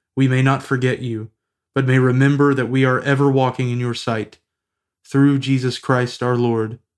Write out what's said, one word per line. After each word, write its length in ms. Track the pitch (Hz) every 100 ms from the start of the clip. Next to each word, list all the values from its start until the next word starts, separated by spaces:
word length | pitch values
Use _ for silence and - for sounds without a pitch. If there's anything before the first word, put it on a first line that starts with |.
| _ -
we 120 | 135
may 140 | 131
not 200 | 131 135
forget 380 | - 131 127 123
you, 320 | 127 110 110 _ _ _ _
but 140 | - 131
may 120 | 131
remember 540 | 127 127 139 143 143
that 140 | 135 117
we 160 | 131
are 160 | 131 127
ever 300 | - 139 143
walking 380 | 135 127 120 127
in 100 | 120
your 140 | 123
sight. 460 | 117 - 110 104 - _ _ _ _ _ _ _
Through 340 | 135 143 139
Jesus 400 | 135 135 127 123
Christ 420 | - 127 123 -
our 140 | 123 123
Lord. 440 | 120 117 110 120 _